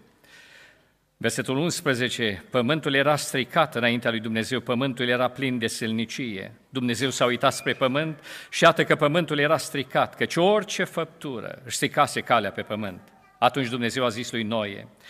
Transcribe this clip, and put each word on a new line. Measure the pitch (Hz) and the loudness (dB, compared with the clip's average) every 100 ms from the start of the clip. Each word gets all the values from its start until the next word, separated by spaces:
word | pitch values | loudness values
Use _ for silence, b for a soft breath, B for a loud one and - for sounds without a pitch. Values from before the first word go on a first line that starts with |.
| - _ B B B B B B B B _ - | -20 _ B B B B B B B B _ -4
Versetul | 113 - 127 131 | -2 -2 -2 0
unsprezece, | 170 - 147 123 123 - 113 95 - | -2 -2 -2 0 0 -2 -2 -4 -4
„Pământul | 131 127 156 147 | 0 2 0 0
era | 139 139 147 | 2 2 2
stricat | - 135 120 170 156 117 | 0 -4 0 2 0 2
înaintea | 117 120 120 | 0 2 0
lui | 113 | -2
Dumnezeu, | 113 113 104 127 | -2 -2 -2 -2
pământul | - 120 139 117 123 | -2 -2 -2 -2 0
era | 123 123 | 2 0
plin | 123 135 123 | -2 -4 -2
de | 113 | -4
sălnicie. | - 113 110 110 - 127 98 101 110 _ | -4 -4 -2 -4 -6 -8 -8 -10 -16 _
Dumnezeu | 131 123 110 135 | -4 -2 0 0
s-a | 123 123 | 2 2
uitat | 120 143 | 4 2
spre | - - | 2 -2
pământ | 117 135 135 160 147 B B B | 0 0 0 -4 -8 B B B
și | - | 4
iată | 165 160 | 6 6
că | 151 151 | 4 4
pământul | 151 160 160 151 | 4 2 0 2
era | 147 156 | 2 2
stricat, | - 139 131 156 120 - | 0 -6 -2 0 0 0
căci | 117 - | -2 4
orice | 180 214 196 - | 4 4 0 -4
făptură | 180 - 156 - 151 120 101 - 120 | -4 -4 -6 -8 -10 -8 -10 -12 -10
își | - | -4
stricase | 139 - 139 - | 0 2 2 2
calea | - 120 98 | 2 2 2
pe | 101 | -4
pământ. | 104 107 107 92 - - _ - | -6 -6 -6 -8 -16 -20 _ 2
Atunci | 120 143 123 | 2 2 -2
Dumnezeu | 123 117 123 123 | -2 -2 0 0
a | |
zis | 107 120 | -2 -6
lui | 120 | -4
Noe: | 107 113 101 101 117 _ B | -2 -2 -4 -8 -16 _ B